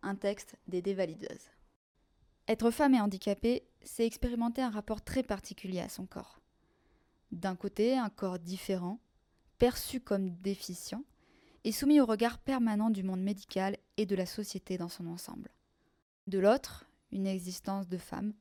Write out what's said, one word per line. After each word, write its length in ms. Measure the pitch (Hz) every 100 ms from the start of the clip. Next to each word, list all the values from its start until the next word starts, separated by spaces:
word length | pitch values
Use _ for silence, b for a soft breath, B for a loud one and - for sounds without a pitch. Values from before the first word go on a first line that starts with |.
Un 140 | 185 196
texte 400 | 202 208 - - -
des 140 | 180
Dévalideuses. 680 | 180 190 180 160 - - - _ _ _ _ _ _ _ _ _ -
Être 220 | 220 233
femme 240 | 233 294
et 80 | 262
handicapée, 680 | 208 190 - 202 226 247 - _
c'est 240 | - - 226
expérimenter 560 | - 247 240 233 233
un 80 | 254
rapport 340 | 214 208 220
très 200 | - 262
particulier 560 | 254 196 - - 190 185
à 100 | 208
son 160 | - 185
corps. 340 | 185 - - _ _ _ _ _ _ _ _ _
D'un 240 | 170 190 180
côté, 420 | 202 - 220 262
un 120 | 220
corps 300 | - 190 185
différent, 600 | 170 190 - 190 175 226 _ _ _ _ _ _
perçu 420 | 240 247 - 262
comme 300 | - 202 190
déficient, 760 | 175 185 196 - 180 - 220 294 b b b b b
et 80 | -
soumis 280 | 214 277 294
au 60 | 240
regard 320 | 220 233 240
permanent 540 | - 269 233 208 220
du 100 | 202
monde 220 | 190 185
médical 540 | 190 202 - - 190 196 _ -
et 80 | 208
de 100 | 190
la 120 | 180
société 500 | - 208 190 - 180
dans 120 | 170
son 180 | - 170
ensemble. 420 | 175 - - - _ _ _ _ _ _ _ -
De 100 | 190
l'autre, 480 | 196 262 - - - _ _
une 140 | 196 190
existence 600 | 190 180 185 - 196 185
de 100 | 180
femme 360 | - - 208 208